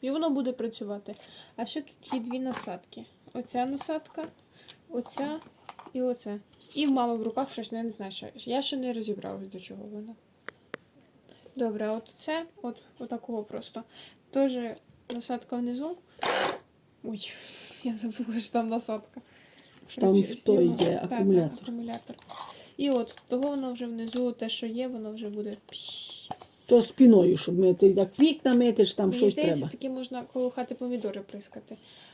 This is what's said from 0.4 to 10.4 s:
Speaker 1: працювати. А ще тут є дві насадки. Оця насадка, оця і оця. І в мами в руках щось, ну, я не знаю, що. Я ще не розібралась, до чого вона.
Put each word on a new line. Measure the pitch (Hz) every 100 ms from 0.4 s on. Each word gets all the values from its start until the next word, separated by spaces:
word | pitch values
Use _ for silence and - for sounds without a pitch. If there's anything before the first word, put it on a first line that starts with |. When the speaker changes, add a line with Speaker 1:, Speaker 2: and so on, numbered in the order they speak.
| 254
Speaker 1:
працювати. | 254 226 226 202 202 - 214 - - - -
А | 226
ще | 311
тут | 285 - -
є | 269
дві | 233 254
насадки. | 262 240 - 180 - - 226 _ -
Оця | 247 247 247 254
насадка, | 277 - 311 311 - 320 _ _ _ - - _
оця | 262 240 - 285 311 - _ - - -
і | 254
оця. | 254 247 208 208 - - -
І | 285 294
в |
мами | 262 240 233
в |
руках | 220 226 277
щось, | - 220
ну, | 226
я |
не | 233
знаю, | 214 190
що. | 196 214
Я | 233 240 254
ще | 277 277
не | 254
розібралась, | 226 208 202 196 196 190
до | 190
чого | - 196
вона. | 208 208 214 220 _ _